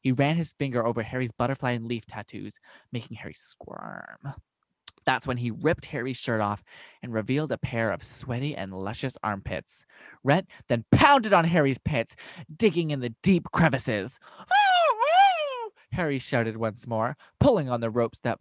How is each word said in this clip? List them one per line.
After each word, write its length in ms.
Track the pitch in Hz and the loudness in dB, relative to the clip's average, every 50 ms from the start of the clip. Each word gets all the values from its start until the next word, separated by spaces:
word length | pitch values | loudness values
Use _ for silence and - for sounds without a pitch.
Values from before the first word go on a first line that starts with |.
He 100 | - 131 | 2 0
ran 240 | 127 123 139 143 160 | 2 2 2 2 2
his 180 | 170 165 - - | 0 -2 -4 -4
finger 320 | _ 143 135 120 123 110 | _ -6 -2 -2 0 0
over 180 | 117 117 117 110 | 0 -2 -2 -6
Harry's 280 | - - 127 127 117 | -4 -4 -6 -6 -6
butterfly 400 | - - 120 123 135 - - 123 | -2 -2 -2 -2 -2 -2 -2 -4
and 160 | 123 117 113 | -4 -4 -4
leaf 180 | 117 120 113 - | -6 -8 -8 -8
tattoos, 540 | - - 107 104 - - 101 101 104 - _ _ - - - _ _ | -12 -14 -14 -14 -12 -14 -14 -14 -14 -16 _ _ -20 -20 -20 _ _
making 260 | - 117 110 - 113 | -10 -10 -10 -10 -16
Harry 160 | 107 - 82 73 | -14 -14 -16 -16
squirm. 1000 | - - - - _ - - - - - - 50 - - - - - - 139 - - _ _ _ _ _ _ _ _ _ - _ _ _ | -16 -20 -20 -20 _ -20 -18 -16 -16 -14 -14 -14 -16 -16 -18 -20 -14 -12 -12 -12 -12 _ _ _ _ _ _ _ _ _ -16 _ _ _
That's 200 | 139 131 127 - | -2 -2 0 -2
when 120 | 135 123 | -4 -4
he 120 | 120 120 120 | -4 -4 -6
ripped 360 | 107 - - 151 170 - - | -6 -2 0 0 0 -2 -6
Harry's 320 | - - 131 117 135 127 | -10 -8 -6 -6 -6 -6
shirt 220 | - - - 117 110 | -6 -4 -2 -2 0
off 240 | 104 101 104 101 _ _ - - - - _ _ | 0 -2 -2 -6 _ _ -20 -20 -20 -20 _ _
and 100 | - 123 | -12 -4
revealed 400 | 113 110 104 110 131 147 156 151 | -4 -4 -2 0 -2 -2 0 -2
a 60 | 113 | -4
pair 340 | - - - - 117 113 107 | -4 -4 -4 -2 -2 0 -2
of 120 | 92 82 - | -2 -4 -8
sweaty 520 | - - - - 123 117 120 135 151 147 | -12 -12 -10 -8 -6 -6 -4 -4 -6 -6
and 160 | - 98 95 | -8 -10 -10
luscious 460 | 95 95 95 98 104 - - 131 - - - | -8 -8 -8 -8 -6 -6 -8 -8 -8 -6 -6
armpits. 600 | 107 101 98 - - 95 73 - - - - _ _ _ - - - - _ - | -6 -6 -4 -6 -8 -8 -8 -8 -12 -20 -20 _ _ _ -20 -20 -20 -20 _ 0
Rhett 220 | 131 143 185 196 _ - - - | 2 2 2 0 _ -20 -20 -2
then 180 | _ 123 117 113 _ | _ -2 -2 2 _
pounded 420 | - - 302 285 285 269 214 214 196 | 4 6 8 8 6 6 4 4 4
on 120 | 175 160 | 4 4
Harry's 340 | 165 170 170 143 139 131 - | 4 4 4 4 2 0 0
pits, 360 | _ - 151 120 117 - - - - - - - 139 - 156 | _ -2 -2 -2 -2 -4 -10 -20 -20 -20 -18 -18 -16 -18 -4
digging 360 | - 226 208 143 175 170 156 | 2 2 2 4 2 -2 0
in 80 | 147 135 | -2 -2
the 160 | 123 120 113 _ - | -4 -6 -6 _ 4
deep 240 | 185 190 170 - - | 4 4 4 2 0
crevices. 680 | - - 170 151 135 123 - - 110 101 95 123 - - _ - - - - _ 740 807 831 762 740 719 679 605 453 427 480 587 659 740 807 784 719 640 605 571 523 494 466 415 _ _ _ _ - | 2 4 4 4 4 2 0 0 -2 0 -2 -4 -10 -16 _ -20 -20 -20 -4 _ 2 4 6 6 4 4 4 2 2 2 2 4 6 6 6 6 4 2 -2 -4 -4 -6 -8 -10 _ _ _ _ -4
Harry 260 | 185 175 151 139 127 | -2 -2 -2 -2 -4
shouted 380 | - - 143 123 113 113 107 | -4 -2 0 0 0 0 -4
once 280 | 113 113 110 104 - - | -4 -4 -6 -6 -8 -10
more, 320 | 120 117 110 113 127 151 _ - _ _ _ | -6 -2 -2 -2 -2 -4 _ -16 _ _ _
pulling 300 | - 285 240 185 143 127 | 2 4 4 2 0 -2
on 120 | 123 117 | -2 -2
the 80 | 117 113 | -2 -2
ropes 300 | 110 123 117 110 - - | 0 0 -2 -2 -4 -6
that 180 | - 123 107 _ | -6 -6 -6 _